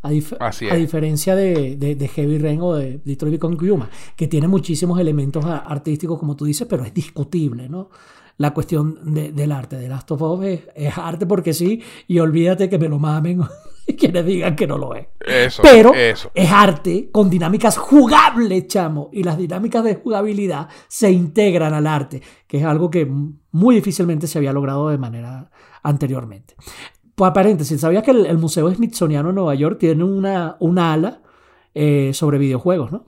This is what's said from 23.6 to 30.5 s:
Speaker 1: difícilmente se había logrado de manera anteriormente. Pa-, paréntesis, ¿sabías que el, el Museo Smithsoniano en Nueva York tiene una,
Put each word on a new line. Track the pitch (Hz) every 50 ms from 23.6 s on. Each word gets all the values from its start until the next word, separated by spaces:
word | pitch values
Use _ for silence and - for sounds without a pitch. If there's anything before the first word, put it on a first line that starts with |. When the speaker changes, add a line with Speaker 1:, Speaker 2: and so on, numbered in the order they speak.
| 190 247 247
Speaker 1:
difícilmente | 214 - 202 165 - 175 175 165 151 165
se | 151 - 160
había | 143 135 135
logrado | 139 139 135 139 143 147 151
de | 151
manera | 139 131 117 113 117 117 120 131 131 147 _ _ _ _ _ - -
anteriormente. | _ 147 147 139 147 131 135 131 120 113 101 101 - _ _ - - - - - - - _ _ _ _ _
Pa-, | - 196 185 -
paréntesis, | 202 190 214 214 151 151 127 160 143
¿sabías | 156 160 175 208
que | 220 -
el, | 262 233 190
el | 147 170 160
Museo | 165 160 - 170 151 175 185
Smithsoniano | 202 233 226 - - 180 156 151 143 147 170
en | 190
Nueva | 202 185 156 139
York | 135 147 160 202 -
tiene | - 160 160 151 175
una, | 190 196 196 190 196 196 180 170 160